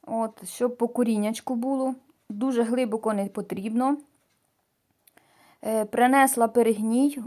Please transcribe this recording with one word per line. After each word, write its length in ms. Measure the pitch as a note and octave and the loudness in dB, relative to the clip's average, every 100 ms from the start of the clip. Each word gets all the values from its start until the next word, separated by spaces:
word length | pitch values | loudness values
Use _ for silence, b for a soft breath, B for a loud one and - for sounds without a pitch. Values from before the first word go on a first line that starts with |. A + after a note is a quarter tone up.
| - | -6
От, 420 | A3+ A3+ A3 F#3 | -4 -6 -8 -16
щоб 280 | - B3 A#3+ | -4 -4 -2
по 100 | A#3 | -4
коріннячку 680 | A#3+ A#3 A3 G#3 A3+ - B3 | 0 0 2 -2 -4 -6 -4
було. 400 | B3 C4+ C4 C4 _ _ _ | -2 -2 -2 -4 _ _ _
Дуже 340 | G3+ C4 A#3+ | -4 -2 0
глибоко 500 | A3+ B3 B3 A3 A3 | 0 0 0 -2 -2
не 120 | G#3 G3 | -2 -4
потрібно. 720 | G3+ G#3 F#3+ G#3 A3+ C4 D4 - _ _ _ _ _ _ _ _ _ _ b b b b b | -6 -8 -6 -4 0 0 0 -6 _ _ _ _ _ _ _ _ _ _ b b b b b
Е, 220 | G#3+ A3 G#3+ | -4 -2 -2
принесла 600 | - B3 C4+ C4+ C4 A3+ | 2 4 6 4 4 2
перегній. 720 | A#3 A3+ G#3 A3 A#3 C#4+ C#4+ | 4 2 2 0 2 2 0